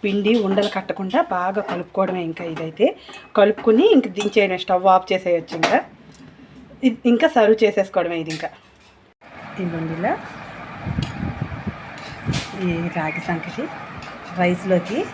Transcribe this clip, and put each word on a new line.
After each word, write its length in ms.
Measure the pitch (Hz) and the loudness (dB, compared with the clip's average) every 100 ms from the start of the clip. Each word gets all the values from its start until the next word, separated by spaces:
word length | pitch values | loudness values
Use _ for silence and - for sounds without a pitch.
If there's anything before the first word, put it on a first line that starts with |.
పిండి 300 | 208 202 202 233 196 | 0 0 4 4 4
ఉండలు 220 | 196 208 196 | 2 0 -2
కట్టకుండా 440 | 190 185 190 240 339 180 | -6 -6 -2 0 0 -2
బాగా 260 | 180 196 202 | -2 -4 -4
కలుపుకోవడమే. 500 | 175 165 - 190 185 165 | -6 -6 -2 -2 -2 -6
ఇంకా 140 | 160 170 | -6 -8
ఇదైతే 340 | 160 160 160 254 440 - - - - | -8 -8 2 2 2 -16 -20 -4 4
కలుపుకుని 460 | 202 214 - 220 403 339 | 4 4 4 6 8 6
ఇంక 120 | 233 185 | 4 -4
దించేయడమే, 420 | 202 214 196 185 - | 0 2 2 0 0
స్టవ్ 220 | 180 190 185 | 2 6 4
ఆఫ్ 140 | 185 | 4
చేసేయచ్చు. 440 | 185 185 170 165 170 | -2 2 0 -2 -2
ఇంకా 180 | 165 247 - - - - - - - - - - 262 | 2 2 0 -18 -20 -20 -20 -20 -20 -20 -20 0 0
ఇది 100 | 226 247 | 2 2
ఇంకా 140 | 233 311 262 | 4 4 6
సర్వ్ 180 | 208 220 | 6 6
చేసేసుకోవడమే. 560 | 214 202 190 190 170 170 160 | 4 2 0 0 -2 -2 -4
ఇది 60 | 156 | -6
ఇంకా 140 | 160 - _ _ _ _ _ _ - - - - | -8 -12 _ _ _ _ _ _ -20 -18 -14 -8
ఇదిగోండి 320 | 180 165 160 160 | -6 -4 -6 -4
ఇలా 140 | 202 381 - - - - - - - - - - - - - - - - - - - - - - - 202 185 | -2 -4 -8 -16 -16 -16 -14 -10 -6 -4 -4 -6 -8 -6 -8 -8 -10 -12 -16 -16 -16 -12 -4 -4 -4 -4 -2
ఈ 60 | 165 170 170 | 0 -2 -2
రాగి 240 | 156 156 - | -4 -6 -4
సంకటి 360 | 170 160 196 302 - - - - - - 175 | -4 -4 -8 -8 -10 -14 -14 -14 -16 -12 0
రైస్లోకి 580 | 180 180 196 180 180 233 427 | 0 0 2 0 2 -4 -4